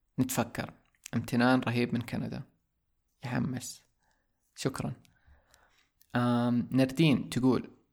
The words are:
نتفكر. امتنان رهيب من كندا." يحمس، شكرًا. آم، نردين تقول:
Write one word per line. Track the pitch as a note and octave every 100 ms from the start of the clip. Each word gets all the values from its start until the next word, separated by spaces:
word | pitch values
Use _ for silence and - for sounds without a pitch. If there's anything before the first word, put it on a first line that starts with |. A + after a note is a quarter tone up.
| _ -
نتفكر. | - - A2+ - - - _ _ -
امتنان | A#2+ G#2+ A#2+ B2 C3
رهيب | B2 A#2+ A#2+
من | A#2+
كندا." | A2+ A#2 A#2 A#2+ - _ _ _ _ _ _ _
يحمس، | B2+ C3 A#2+ B2+ - - _ _ _ _ _ _ _
شكرًا. | - C#3 C3+ D3 C3 _ _ _ _ _ _ _ _ _ _ _ B2
آم، | A#2+ A#2+ A#2+ A#2+ -
نردين | B2+ C3 - D#3+ A#2+ -
تقول: | A#2+ C3 A#2 - - _